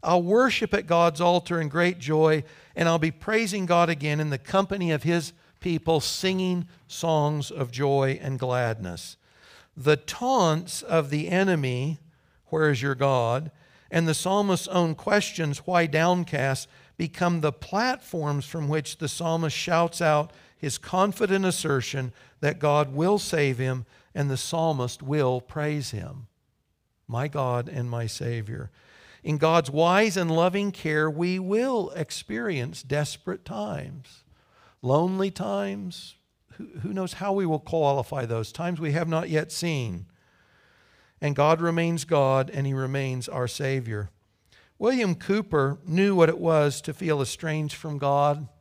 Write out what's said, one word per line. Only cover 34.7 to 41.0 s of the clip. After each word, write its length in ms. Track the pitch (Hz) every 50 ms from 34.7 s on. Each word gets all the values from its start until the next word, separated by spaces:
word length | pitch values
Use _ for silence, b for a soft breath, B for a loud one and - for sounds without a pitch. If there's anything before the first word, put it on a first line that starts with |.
| b b
lonely 500 | - 123 135 151 170 185 185 190 190 196
times. 840 | 185 - 180 214 202 101 - 196 196 202 196 180 170 - - - - _ _ _ _ _ _ _ -
Who, 120 | - - - - 160
who 120 | - 214 202
knows 200 | 190 185 175 -
how 180 | - 190 202
we 140 | 196 202 190
will 140 | 170 156 147
qualify 680 | - - 165 165 151 143 139 139 120 - - 139 123
those 260 | 113 117 113 110 -
times 280 | - - 170 175 180 151
we 120 | 165 156
have 160 | 143 165 175 165
not 220 | 160 160 175 170
yet 240 | 160 156 151 156 -
seen. 520 | - 175 170 160 139 120 110 90 87 95 b b b b b b b b b b b b b b b b b b b